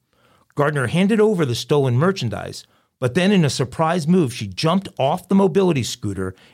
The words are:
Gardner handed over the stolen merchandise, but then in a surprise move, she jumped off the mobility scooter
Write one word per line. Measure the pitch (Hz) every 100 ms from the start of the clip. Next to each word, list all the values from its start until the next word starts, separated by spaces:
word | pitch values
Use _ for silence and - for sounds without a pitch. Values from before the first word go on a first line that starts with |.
| _ _ _ _ _ -
Gardner | 143 143 117
handed | 165 196 220
over | 214 190 139
the | 117
stolen | - 147 135 120
merchandise, | 175 190 120 95 90 - - _ _ _
but | 123
then | 127 185
in | 202 147
a |
surprise | - 131 - 160 180 147
move, | 185 135
she | 120 104
jumped | 90 160 190 - -
off | 135 180 -
the |
mobility | 196 196 170 185 143
scooter | 113 - 104 92 92 - _